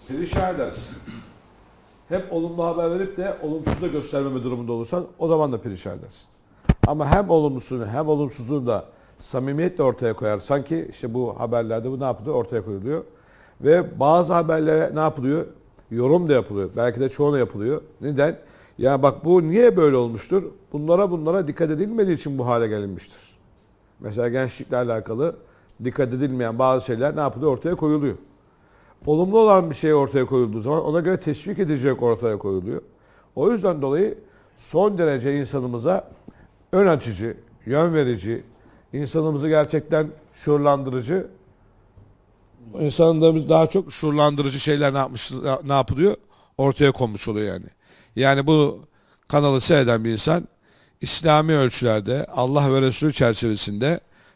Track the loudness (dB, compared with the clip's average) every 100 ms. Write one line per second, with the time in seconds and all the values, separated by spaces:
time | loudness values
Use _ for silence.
0 | -12 -8 -4 -2 -2 -4 -6 -8 -16 -18
1 | -18 -20 -20 -20 _ _ _ _ _ _
2 | -8 -8 -4 -6 -6 -4 -4 -2 -2 -2
3 | -6 -6 -8 -6 -6 -6 -4 -4 -4 -6
4 | -6 -4 -4 -4 -6 -6 -6 -8 -4 -6
5 | -6 -4 0 2 0 -2 -8 -10 -12 -14
6 | -16 -20 -20 _ _ _ -4 0 0 0
7 | 2 2 4 4 4 -2 -6 -6 -4 -4
8 | 0 0 -2 -6 -4 -2 0 -2 -2 -20
9 | _ _ -8 -6 -4 -2 -2 2 0 2
10 | -2 -2 -2 -2 -2 -2 -2 -6 -6 -10
11 | -8 -4 -4 -4 -2 -2 -2 -4 -6 -6
12 | -6 -6 -4 -4 -2 -4 -6 -8 -6 -6
13 | -8 _ _ _ _ -2 4 4 4 0
14 | 4 4 4 2 2 0 2 2 0 0
15 | -2 -2 -2 -2 -4 -12 _ _ -10 -2
16 | 4 4 4 2 2 -4 -6 -2 -2 0
17 | -4 0 0 2 0 -2 -4 -4 -8 -10
18 | -6 0 0 0 -12 -20 -20 -2 0 4
19 | 2 2 2 4 4 4 4 6 4 4
20 | 0 -4 -4 -4 -4 -12 _ -6 0 2
21 | 2 -2 -2 -2 -2 -2 -2 -2 -2 0
22 | 0 0 -4 -4 0 0 0 -2 -6 -10
23 | -14 -20 -20 _ _ _ _ _ _ _
24 | -10 -4 -2 -2 -4 -6 -4 -2 0 -2
25 | -4 -4 -4 -6 -16 _ _ -10 -8 -2
26 | -2 -2 -2 -2 -4 0 2 2 0 -2
27 | -2 -2 -4 -2 -2 0 -2 -2 0 0
28 | 0 -6 -12 _ _ _ _ _ _ _
29 | -2 0 2 6 8 6 4 -2 2 2
30 | 2 0 0 2 0 -2 -2 -2 0 0
31 | 0 -2 -2 -6 -6 -4 -2 0 0 0
32 | 0 0 -2 -2 -2 -4 -4 -10 -12 _
33 | _ _ _ -2 0 0 -2 -2 -2 0
34 | -2 -4 -16 _ _ _ -4 0 2 2
35 | 0 0 -2 -2 -4 -4 -4 -4 -2 -2
36 | -4 -18 -20 -20 -20 _ -4 2 4 2
37 | -2 -6 -6 -8 -16 -16 -4 0 2 2
38 | 0 -2 -4 -8 -10 -20 -20 _ _ -8
39 | -4 -2 -2 -2 2 2 2 0 0 0
40 | 0 -6 _ -8 0 2 4 2 0 -6
41 | -4 -4 -6 -14 _ _ _ _ _ -20
42 | -20 _ _ _ _ _ -14 -4 -2 4
43 | 4 6 4 4 4 4 4 0 -4 -4
44 | -2 2 2 2 -2 -2 -2 0 0 0
45 | -4 -4 -8 -6 -4 -4 0 0 0 2
46 | 2 0 _ _ _ 0 0 4 4 4
47 | -2 -4 -6 -4 -4 -6 -12 _ _ _
48 | _ 0 2 4 4 4 4 -2 -14 _
49 | _ _ -2 2 4 2 4 4 4 2
50 | 0 -2 0 -2 -2 _ _ _ _ _
51 | -4 -2 4 4 4 4 2 2 0 0
52 | 0 -4 -4 -2 0 2 2 4 2 0
53 | -2 2 2 2 -2 -2 -4 -2 -2 -2
54 | _ _ _